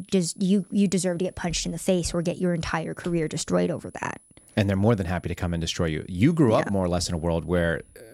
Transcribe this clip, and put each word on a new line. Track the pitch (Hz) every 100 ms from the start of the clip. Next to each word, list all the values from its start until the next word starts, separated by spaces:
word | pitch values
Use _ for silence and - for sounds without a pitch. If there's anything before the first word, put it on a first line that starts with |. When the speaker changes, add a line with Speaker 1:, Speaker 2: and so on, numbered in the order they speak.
| 185
Speaker 1:
just, | 190 165 -
you, | 185 202 175
you | 202 196
deserve | 190 180 170
to | 180
get | -
punched | 180 156 180
in |
the | 170
face | - 185 165
or | 175
get | 170 -
your | 180
entire | 175 - 165 160
career | 156 180 170 156
destroyed | 160 - 180 180
over | 160 92
that. | - - - - - - -
Speaker 2:
And | 101
they're | 95
more | 104
than | 110 85
happy | 87 -
to | 85
come | 87
and | 85
destroy | 82 - 85
you. | 78 -
You | 90 131
grew | 170 127
up | 117 -
Speaker 1:
Yeah. |
Speaker 2:
more | 101 90
or |
less | 87 87
in | 87
a |
world | 85 82 80
where, | 90 85 78 - -
uh, | -